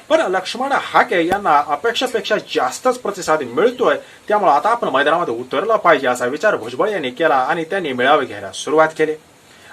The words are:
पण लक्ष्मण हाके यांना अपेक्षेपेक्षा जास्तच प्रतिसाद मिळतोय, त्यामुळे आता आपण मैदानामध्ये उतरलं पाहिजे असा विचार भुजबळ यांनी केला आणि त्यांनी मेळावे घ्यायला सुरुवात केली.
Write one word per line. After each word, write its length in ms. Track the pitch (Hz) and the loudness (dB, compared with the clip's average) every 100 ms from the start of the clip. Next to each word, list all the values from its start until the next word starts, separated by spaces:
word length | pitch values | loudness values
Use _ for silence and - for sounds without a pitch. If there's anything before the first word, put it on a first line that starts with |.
| - | 0
पण 120 | 320 | 0
लक्ष्मण 520 | 240 185 180 220 269 | 2 -2 -4 -6 -2
हाके 540 | 262 - 165 247 190 165 | -2 2 2 2 2 0
यांना 380 | 202 190 147 147 | 0 2 2 2
अपेक्षेपेक्षा 720 | 147 226 233 254 226 202 208 - | -2 -2 -2 -2 -4 -2 -4 -2
जास्तच 440 | 151 127 - 262 247 | -2 -2 -2 -2 -2
प्रतिसाद 440 | 202 190 165 156 | -4 -6 -2 -2
मिळतोय, 540 | 123 123 226 247 196 131 - - - | 0 0 0 2 0 0 -4 -12 -2
त्यामुळे 240 | 208 180 | 2 4
आता 160 | 139 214 | 4 2
आपण 200 | 233 190 | 0 0
मैदानामध्ये 460 | 135 143 165 160 | 0 2 0 0
उतरलं 420 | 117 123 135 185 220 | -6 -4 -4 0 2
पाहिजे 300 | 175 147 131 | 4 2 2
असा 200 | 123 123 | -2 -2
विचार 300 | 147 214 160 | 0 0 0
भुजबळ 340 | 113 123 214 | -4 -2 -2
यांनी 200 | 196 131 | -2 -6
केला 240 | 123 160 | 0 2
आणि 300 | 139 131 170 | 2 0 -2
त्यांनी 280 | 160 196 156 | -4 -4 -4
मेळावे 340 | 123 131 151 120 | 0 2 2 0
घ्यायला 260 | 101 - | -8 -12
सुरुवात 360 | - - 156 160 | -10 0 2 2
केली. 240 | 160 156 156 - _ _ - - | 2 -2 -4 -14 _ _ -20 -20